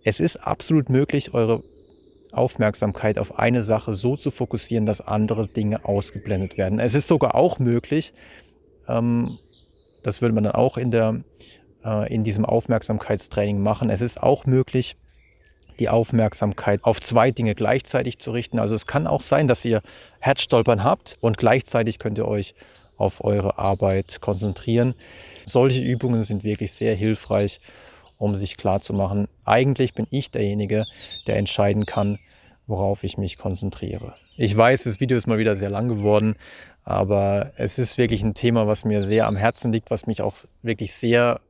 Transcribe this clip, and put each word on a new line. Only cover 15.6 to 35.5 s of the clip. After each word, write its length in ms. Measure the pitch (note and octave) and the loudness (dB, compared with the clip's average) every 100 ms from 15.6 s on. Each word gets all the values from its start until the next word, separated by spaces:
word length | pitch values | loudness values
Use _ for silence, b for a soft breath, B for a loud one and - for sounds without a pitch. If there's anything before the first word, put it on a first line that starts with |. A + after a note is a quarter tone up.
| _ - | _ -4
die 100 | A#2 | 2
Aufmerksamkeit 920 | A2+ A2+ A#2 G#2+ - G#2 F#2+ - G#2 | 2 2 2 2 0 -4 -2 0 2
auf 160 | - A2 | 2 0
zwei 300 | - A#2 B2 | 2 4 4
Dinge 240 | B2 A2+ | 2 -2
gleichzeitig 640 | G2+ G#2+ C3 - C3 B2+ - | 0 0 0 0 -2 -2 -6
zu 120 | - | -6
richten. 280 | A#2 A#2 A#2 | -6 -4 -2
Also 160 | G#2+ | 0
es 120 | A2 - | -2 -2
kann 200 | - D#3+ | -4 0
auch 140 | C#3+ | -2
sein, 260 | - C#3 D3+ | 2 2 4
dass 180 | A#2 | 2
ihr 180 | A#2+ A2 B B B B | 2 0 B B B B
Herzstolpern 640 | - C#3 - A#2+ A2+ A2 | -2 0 2 2 4 2
habt 320 | A2 F#3+ - - | 2 0 -4 -2
und 180 | A#2 G#2+ | -2 2
gleichzeitig 600 | A#2 B2+ - A#2+ A2+ G#2+ | 4 2 2 -2 -2 -4
könnt 200 | A2 G#2+ | -6 -4
ihr 80 | A2 | -2
euch 280 | G#2 G2 b b b b _ | -2 -4 b b b b _
auf 260 | G2 - | -2 0
eure 360 | - G#2 F#2+ - | 0 0 0 0
Arbeit 600 | G2 G2 G2 F#2+ F#2+ - | 0 0 2 0 -4 -8
konzentrieren. 760 | - F#2+ G#2 F#2+ - A#2 B2 B2 B B B B | -4 -2 -4 -4 -2 2 2 -2 B B B B
Solche 380 | - B2+ C3 B2+ | -2 2 4 2
Übungen 420 | B2+ B2 B2+ A#2 | -2 -2 0 0
sind 200 | G#2 G#2 | 0 -2
wirklich 280 | G#2+ G#2 G2 | -2 -4 -6
sehr 240 | - A2+ G2+ | -2 -2 0
hilfreich, 640 | G#2+ G#2+ - G#2 G2+ - B B B B B _ | 0 0 0 0 0 -4 B B B B B _
um 180 | G#2 G2+ | -2 -2
sich 200 | G2 - | -6 -4
klarzumachen, 720 | G2+ G2 - G2+ G2 G2+ G2+ _ | -2 -2 -2 -2 0 0 -4 _
eigentlich 500 | - A2 C3 C3 C3 | 0 2 2 2 -2
bin 120 | - A2 | -2 -4
ich 200 | C3+ - | -4 -4
derjenige, 540 | - G#2 G#2 G2+ G#2+ A2 B B B - | -4 -2 -2 -2 -2 -2 B B B -4
der 100 | G#2+ | -2
entscheiden 500 | G#2 - G2+ G2+ G#2 | -2 0 2 2 -2
kann, 320 | - G2+ G#2 b b b b - | -2 -2 -2 b b b b -8
worauf 380 | G2+ G2 G2+ | -2 -2 -2
ich 120 | - - | -6 -6
mich 220 | F#2+ - | -6 -6
konzentriere. 760 | G2 F#2 G2+ - - F#2 - - _ - | -8 -6 -6 -6 -8 -8 -12 -16 _ -2
Ich 180 | A2+ G#2 | 0 4
weiß, 280 | A#2 C3 | 6 4
das 160 | B2+ G#2 | 0 -2
Video 160 | B2+ B2 | 0 0
ist 100 | A2+ | 2
mal 120 | A2 | 2
wieder 160 | A2 | 2